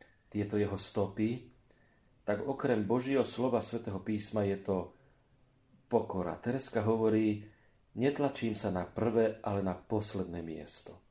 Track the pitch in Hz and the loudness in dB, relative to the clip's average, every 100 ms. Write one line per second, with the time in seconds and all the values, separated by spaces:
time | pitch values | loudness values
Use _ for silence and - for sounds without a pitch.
0 | - _ _ 104 101 104 101 98 - - | -20 _ _ -4 -2 0 0 -2 -4 -2
1 | 98 - 110 123 - - _ _ _ _ | -2 0 -2 -2 -8 -20 _ _ _ _
2 | _ _ - 104 - 135 139 113 104 120 | _ _ -4 -2 -2 -2 2 2 2 2
3 | 127 139 113 - 127 117 104 117 113 95 | 2 2 2 0 0 2 0 -4 -4 -6
4 | 101 107 - 110 98 98 98 95 87 - | -2 -4 -2 0 0 0 0 -2 -2 -10
5 | _ _ _ _ _ _ _ _ - 233 | _ _ _ _ _ _ _ _ 0 2
6 | 214 - 85 85 120 131 - 113 104 113 | 2 -2 -4 -4 -2 -2 -2 0 2 4
7 | 110 110 110 104 104 - _ _ _ - | 4 4 4 2 -4 -20 _ _ _ 0
8 | 131 143 143 - 117 104 104 92 85 - | 0 2 0 0 -2 0 0 0 -2 0
9 | 113 113 113 107 - 101 95 90 - 107 | 2 4 4 2 -2 0 0 -4 -2 -2
10 | 104 98 90 85 82 78 76 - - - | -2 -4 -4 -6 -6 -8 -10 -12 -14 -18
11 | _ | _